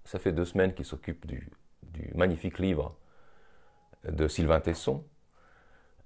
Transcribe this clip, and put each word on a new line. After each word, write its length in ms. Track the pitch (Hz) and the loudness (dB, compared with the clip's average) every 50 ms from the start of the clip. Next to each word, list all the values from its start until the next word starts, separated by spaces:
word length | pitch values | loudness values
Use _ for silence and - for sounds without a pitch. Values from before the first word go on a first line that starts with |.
| - | -14
Ça 140 | - - 92 | -10 -6 -2
fait 120 | - 98 | 0 0
deux 140 | 82 82 87 | 2 0 0
semaines 280 | - - 98 92 95 92 | 0 2 2 2 2 2
qu'il 120 | - 73 | -2 -8
s'occupe 400 | - - - - - - - - | -10 -10 -10 -8 -8 -8 -8 -8
du, 260 | 78 - 64 64 - - - - - - - - | -10 -10 -10 -12 -14 -18 -20 -20 -20 -20 -20 -18
du 280 | - 82 80 - - - | -14 -12 -10 -10 -4 0
magnifique 420 | 82 90 95 82 80 - 95 - | 2 4 4 2 0 -4 -6 -2
livre 380 | - 90 95 87 76 67 - - - - - - - - - - - - - - - - - - _ _ _ - - - | 0 0 2 2 0 -2 -4 -8 -14 -20 -20 -20 -20 -20 -20 -20 -20 -20 -20 -20 -20 -20 -20 -20 _ _ _ -20 -14 -8
de 220 | 80 78 76 78 76 | -4 0 2 2 2
Sylvain 320 | - - 82 78 82 76 | 2 4 4 6 4 4
Tesson, 420 | - 82 80 - - - 135 139 - - _ _ _ _ _ _ - - - - - - - - _ _ _ - - | 4 2 -2 0 0 -2 -2 -2 -4 -12 _ _ _ _ _ _ -20 -20 -20 -20 -20 -20 -20 -20 _ _ _ -12 -6